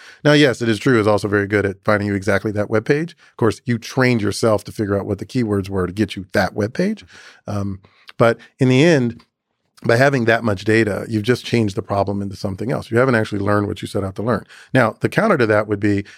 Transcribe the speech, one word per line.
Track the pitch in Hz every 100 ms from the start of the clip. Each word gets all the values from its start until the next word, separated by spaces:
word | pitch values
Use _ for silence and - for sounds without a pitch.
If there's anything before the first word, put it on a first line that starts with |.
| - -
Now, | 147
yes, | 147 143 113
it | 117
is | 107
true, | 139 120
it's | 104
also | 104 104
very | 104 101
good | 104 98
at | 92
finding | - 104 101
you | 101
exactly | 95 98 110
that | 104 104
web | 113 113
page. | 147 170 - _
Of | -
course, | 113 - -
you | 117
trained | - - 127 117
yourself | 101 - 117 104 -
to |
figure | 95 101 98
out | 101
what | 98
the | 104
keywords | 127 110 101 95
were | 98 90
to |
get | 95 101 101
you | 95
that | 104 92
web | - 104
page. | - 190 214 - - - - -
Um, | 101 101 95 _ _ - -
but | 117 113 - -
in | 127
the | 127
end, | 170 151 120 - _ _ _ _ _ _ -
by | 117
having | 139 135 113
that | 113 117
much | 98
data, | 104 110 107 98 104
you've | 110
just | 104 120
changed | - 120 107 104
the |
problem | 101 101 98 101
into | 98 98
something | 101 95 110
else. | 139 -
You | 113
haven't | 135 117
actually | 110 104
learned | 101 104 101
what | 95
you | 107
set | 107
out | 95 95
to |
learn. | 110 107 - - -
Now, | 131 113 -
the | -
counter | - 214 165
to | 110
that | 107 107
would | 104
be | 107 101 98